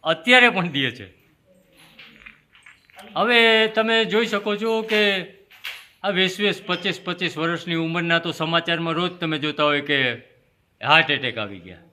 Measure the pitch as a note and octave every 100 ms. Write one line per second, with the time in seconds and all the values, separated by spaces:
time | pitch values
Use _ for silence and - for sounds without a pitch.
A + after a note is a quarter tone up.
0 | D#3 E3 A#3+ B3+ A#3+ F#3+ F3 C#3 C3 A2+
1 | F#2+ _ _ _ _ _ _ _ - -
2 | - - - - _ _ - _ _ -
3 | - D#3 G#3+ A#3+ A3+ A3 A3 A3 A3 A3+
4 | G#3+ G3+ A#3 G#3 G#3 G#3 A3+ A3+ A3 G#3+
5 | G#3 F#3+ F3 - _ - - - - _
6 | G3 F#3 F#3+ F#3 G#3 F#3+ - F3+ G3 F3
7 | - F3+ F3+ D3+ E3 E3+ E3+ E3 E3 E3+
8 | E3+ E3+ E3+ D#3 D#3+ E3 E3 E3 E3 D#3+
9 | F3+ F3+ E3 D#3 D3+ D3 D3 C#3+ C#3+ C#3+
10 | B2+ A2+ - _ _ _ _ _ A2 D#3
11 | D#3+ C#3 B2 A2+ G#2 G2 F2 F2 -